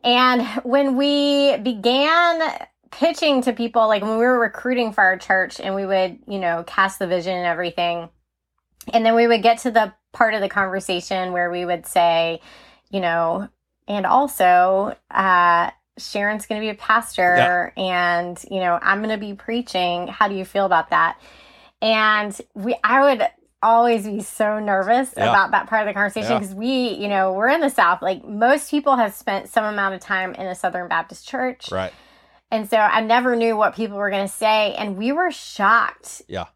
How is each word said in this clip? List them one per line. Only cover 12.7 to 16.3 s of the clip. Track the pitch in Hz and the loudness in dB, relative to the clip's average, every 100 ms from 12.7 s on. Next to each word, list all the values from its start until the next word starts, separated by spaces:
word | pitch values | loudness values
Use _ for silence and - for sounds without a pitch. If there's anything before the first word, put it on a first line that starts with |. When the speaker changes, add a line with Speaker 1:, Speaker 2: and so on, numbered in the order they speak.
| _ _ | _ _
Speaker 1:
you | 196 | -4
know, | 175 170 165 175 202 _ _ _ - | -2 0 -2 -2 -6 _ _ _ -8
"And | 208 190 | -4 2
also, | 254 285 - 180 180 180 190 196 - _ | 2 2 2 4 6 4 2 -2 -6 _
uh, | - 190 180 175 170 170 - _ - | -2 2 4 4 4 0 -6 _ -20
Sharon's | - 208 202 | -10 -4 -4